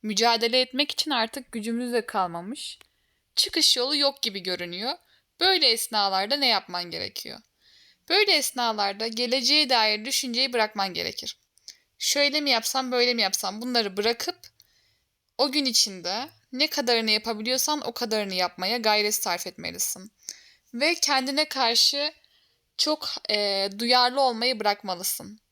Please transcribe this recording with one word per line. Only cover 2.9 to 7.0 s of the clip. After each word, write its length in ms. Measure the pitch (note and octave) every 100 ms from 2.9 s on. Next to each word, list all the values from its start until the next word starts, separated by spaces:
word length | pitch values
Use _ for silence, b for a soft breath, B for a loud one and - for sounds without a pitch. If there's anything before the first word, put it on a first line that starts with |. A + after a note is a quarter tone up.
| b b b b -
Çıkış 420 | - E4 D4+ C4
yolu 180 | B3+ D4
yok 260 | C#4 C#4
gibi 180 | A#3 G3
görünüyor. 540 | F#3 F3+ F3 F3 A3+ E4+ b b b _
Böyle 280 | F4+ F#4+ C#4
esnalarda 680 | A3+ - G#3+ G3 F#3+ G3+ C#4+
ne 120 | C4+
yapman 360 | G#3 - F3
gerekiyor? 560 | F3 E3